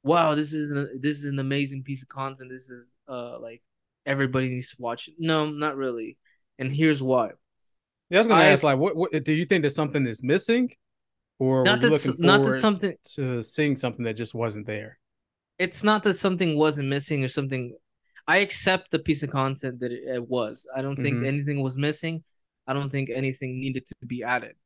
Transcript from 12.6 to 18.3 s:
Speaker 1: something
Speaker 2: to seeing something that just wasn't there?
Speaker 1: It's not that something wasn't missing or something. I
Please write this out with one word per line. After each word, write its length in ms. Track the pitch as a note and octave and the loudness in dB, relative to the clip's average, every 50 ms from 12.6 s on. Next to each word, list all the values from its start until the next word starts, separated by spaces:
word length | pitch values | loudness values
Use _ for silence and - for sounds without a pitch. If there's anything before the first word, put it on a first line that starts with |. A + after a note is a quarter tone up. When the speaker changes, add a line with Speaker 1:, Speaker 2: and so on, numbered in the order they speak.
Speaker 1:
something 340 | - G#3+ G3+ F3+ G#3 F#3+ - _ _ - - | 4 2 2 2 -2 -4 -6 _ _ -14 -6
Speaker 2:
to 280 | - C3+ B2+ B2+ A#2+ | -4 -4 -2 -2 -4
seeing 340 | A2 - - - D3+ D3 C3+ | -4 -4 0 0 2 2 2
something 280 | - - B2 A2 - A#2+ | 0 -2 -6 -4 -4 -4
that 100 | A2+ G#2+ | -4 -4
just 200 | A2 A#2 - - | -4 -6 -6 -4
wasn't 320 | A2+ A#2 A2+ G#2 G#2+ G#2 | -4 -4 -4 -4 -6 -8
there? 320 | G#2+ G#2+ G#2+ G#2+ G#2+ - _ _ _ _ _ _ _ _ _ _ _ _ - | -8 -8 -8 -8 -12 -18 _ _ _ _ _ _ _ _ _ _ _ _ -4
Speaker 1:
It's 240 | F3+ F3+ - - G3 | -4 -2 -2 2 2
not 180 | G#3+ G#3+ G#3 G#3 | 4 2 4 2
that 100 | G#3 F3+ | 0 0
something 420 | F#3+ - G3 F#3 F3 F#3 E3 D3+ | 2 0 0 2 2 0 0 4
wasn't 320 | D3 D#3 D#3 C#3+ D3 C#3 C3+ | 4 4 4 2 0 -2 -2
missing 360 | C#3 C#3+ C#3 - D#3 C#3 C3 | -2 -2 -2 -2 -2 -2 0
or 40 | C3 | -2
something. 480 | - D3+ C#3 C3+ C3+ B2+ B2 A#2+ A#2 - _ _ _ _ _ _ _ - _ | -2 -2 -2 -2 -4 -6 -6 -8 -12 -18 _ _ _ _ _ _ _ -10 _
I 100 | - | 4